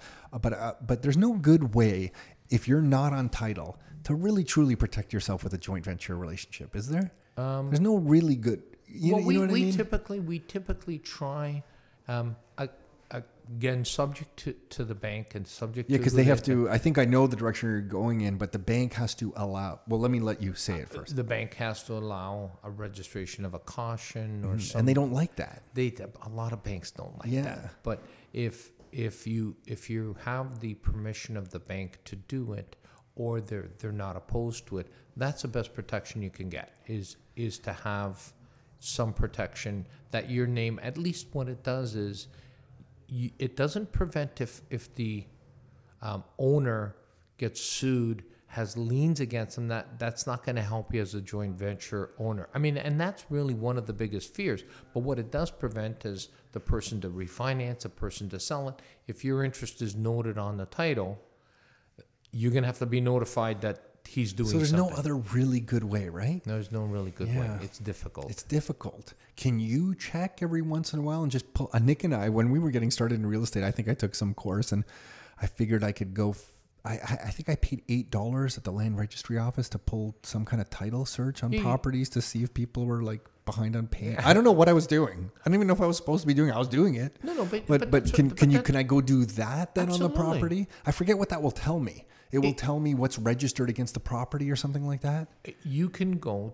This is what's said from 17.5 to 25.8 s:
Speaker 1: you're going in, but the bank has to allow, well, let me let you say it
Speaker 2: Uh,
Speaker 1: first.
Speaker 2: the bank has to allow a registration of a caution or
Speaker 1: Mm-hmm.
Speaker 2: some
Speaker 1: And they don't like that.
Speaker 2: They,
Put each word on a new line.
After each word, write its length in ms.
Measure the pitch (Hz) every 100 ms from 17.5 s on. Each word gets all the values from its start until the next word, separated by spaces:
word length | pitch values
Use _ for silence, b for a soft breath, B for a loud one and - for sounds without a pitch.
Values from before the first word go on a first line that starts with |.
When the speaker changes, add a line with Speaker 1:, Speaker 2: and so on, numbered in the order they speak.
| 107 117
Speaker 1:
you're 120 | 107
going 400 | 101 95 117 117
in, 160 | 101 98
but 140 | 98
the 60 | 104
bank 340 | 90 117 123
has 200 | - 113 -
to 180 | 110 -
allow, 460 | 101 98 98 78 -
well, 120 | 113
let 100 | 120
me 100 | 123
let 220 | 110 104
you 120 | 98 90
say 200 | - 85
it 80 | -
Speaker 2:
Uh, 80 | 143
Speaker 1:
first. 160 | - 135
Speaker 2:
the 80 |
bank 300 | 117 113 110 -
has 280 | 117 107
to 100 | -
allow 640 | 110 107 95 95 104 95 90
a 60 | 104
registration 760 | 101 107 101 90 101 92 - 95
of 80 |
a 60 | 87
caution 840 | - - 117 113 - 113 110 107 101
or 40 |
Speaker 1:
Mm-hmm. 80 | 107
Speaker 2:
some 200 | 98 117
Speaker 1:
And 80 | 123
they 60 |
don't 180 | 135 139
like 220 | 127 170 -
that. 280 | - - -
Speaker 2:
They, 200 | 123